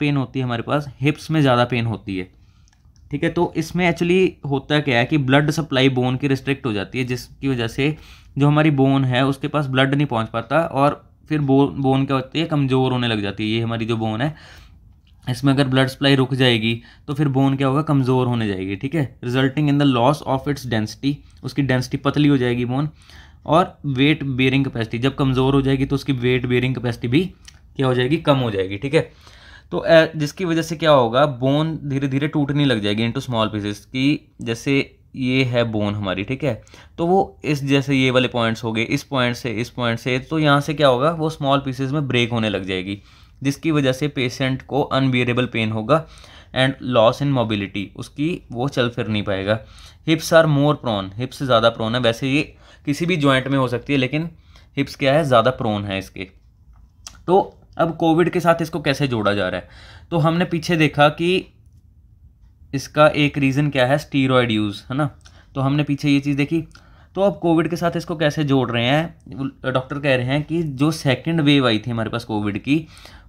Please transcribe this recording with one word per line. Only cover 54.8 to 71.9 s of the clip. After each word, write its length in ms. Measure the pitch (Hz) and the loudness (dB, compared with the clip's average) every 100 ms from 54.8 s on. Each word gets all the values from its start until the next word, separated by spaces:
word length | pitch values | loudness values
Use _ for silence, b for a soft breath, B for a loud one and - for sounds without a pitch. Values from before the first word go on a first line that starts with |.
| 139 - | -6 -2
क्या 180 | 139 | 0
है, 100 | 147 | 2
ज़्यादा 260 | 151 120 117 | 4 4 4
प्रोन 340 | - 117 104 | 0 -2 -4
है 140 | 101 95 | -4 -6
इसके। 300 | 92 - 95 - _ _ _ - - _ - - - | -8 -12 -14 -16 _ _ _ -20 -20 _ -20 -12 0
तो 320 | 190 - - - - | 0 0 -6 -10 -4
अब 180 | 165 160 | -4 0
कोविड 340 | 165 160 170 | 2 2 2
के 100 | 180 | 2
साथ 220 | 170 165 | 2 2
इसको 180 | 160 170 | 0 -4
कैसे 260 | 147 135 143 | -2 0 0
जोड़ा 240 | 117 101 | 0 0
जा 140 | 101 92 | 0 -2
रहा 120 | 90 | -4
है? 80 | - B B B B | -8 B B B B
तो 80 | 165 | 0
हमने 260 | 160 165 | 2 0
पीछे 320 | 180 170 160 170 | 0 -2 -2 2
देखा 320 | 151 147 147 | 2 4 2
कि 380 | 147 170 175 - _ - - _ _ - - - _ - _ - | 2 -2 -2 -4 _ -20 -20 _ _ -20 -20 -20 _ -20 _ -10
इसका 320 | 139 - 151 151 | -10 -4 4 4
एक 320 | 147 143 147 | 4 0 2
रीज़न 320 | 139 131 151 | 0 2 0
क्या 160 | 139 123 | 2 2
है, 120 | 147 | 2
स्टीरॉयड 520 | - 143 131 127 117 | 0 0 2 4 4
यूज़, 320 | 107 104 101 - | 2 0 -4 -6
है 60 | 131 | -4
ना? 140 | 143 - - b b | -4 -6 -20 b b
तो 60 | 139 | -4
हमने 220 | 135 147 | 0 0
पीछे 280 | 143 143 147 | 0 -2 2
ये 100 | 139 | 2
चीज़ 160 | 139 139 | 2 -2
देखी। 240 | 143 165 160 - b b b | 0 -2 -4 -14 b b b
तो 60 | 185 | 0
अब 180 | 196 151 | 0 2
कोविड 300 | 170 165 156 | 2 2 2
के 80 | 175 | -2
साथ 200 | 175 170 | -2 -2
इसको 200 | 160 165 | -6 -2
कैसे 280 | 151 160 | -2 0
जोड़ 260 | 147 135 120 | 2 2 2
रहे 140 | 120 | 0
हैं? 300 | 120 151 170 - - 135 135 - | 0 0 -2 -8 -16 -10 -10 -8
डॉक्टर 340 | 131 127 131 143 | -4 -4 -4 -4
कह 160 | 143 135 | 0 0
रहे 100 | 123 | 0
हैं 160 | 143 | -2
कि 200 | 147 165 | -2 -4
जो 280 | 160 127 147 | -4 0 0
सेकंड 500 | - 139 120 160 165 | 0 0 0 0 0
वेव 260 | 147 143 123 | 4 4 4
आई 120 | 107 | 0
थी 120 | 120 | -2